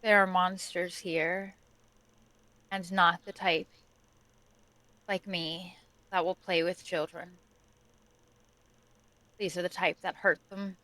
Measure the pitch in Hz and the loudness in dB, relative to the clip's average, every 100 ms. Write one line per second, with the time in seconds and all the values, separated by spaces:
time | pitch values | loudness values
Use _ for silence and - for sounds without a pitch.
0 | 226 208 190 185 180 190 - 180 175 - | 6 6 6 4 2 0 -8 -4 -4 -6
1 | 185 160 160 185 196 - _ _ _ _ | -4 -2 0 -2 -6 -16 _ _ _ _
2 | _ _ _ _ _ _ _ 196 175 190 | _ _ _ _ _ _ _ -8 -4 4
3 | 175 170 - - 190 160 - - _ _ | 4 4 -4 -4 0 0 -2 -16 _ _
4 | _ _ _ _ _ _ _ _ _ _ | _ _ _ _ _ _ _ _ _ _
5 | - 196 - 185 165 165 180 - _ _ | -6 -6 -4 -6 -6 -8 -12 -20 _ _
6 | _ 190 170 185 - 175 165 185 - 170 | _ -2 -2 -4 -2 0 0 -4 -6 -4
7 | 156 170 180 180 _ _ _ _ _ _ | -4 -8 -18 -20 _ _ _ _ _ _
8 | _ _ _ _ _ _ _ _ _ _ | _ _ _ _ _ _ _ _ _ _
9 | _ _ _ _ 196 170 175 - 185 170 | _ _ _ _ -6 -4 -4 0 -2 0
10 | 185 - 196 160 _ 196 202 185 | -8 -2 0 0 _ -10 -10 -10